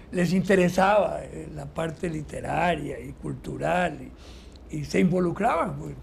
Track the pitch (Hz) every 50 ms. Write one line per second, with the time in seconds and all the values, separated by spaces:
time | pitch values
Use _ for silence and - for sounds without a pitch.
0 | - - - 180 175 160 185 196 180 196 196 185 180 175 180 190 190 196 214 208
1 | 175 151 147 147 - - - 160 156 160 156 151 139 143 - 165 165 160 151 -
2 | 175 170 156 156 147 - - - - 135 143 156 170 175 170 151 143 139 131 117
3 | 123 139 135 - - 147 135 127 - 160 135 123 139 156 170 180 180 160 147 131
4 | 127 - - - - - - - - - - - - - 160 151 139 - - 190
5 | 190 170 180 180 180 170 160 - 202 247 302 339 285 185 139 143 156 147 139 123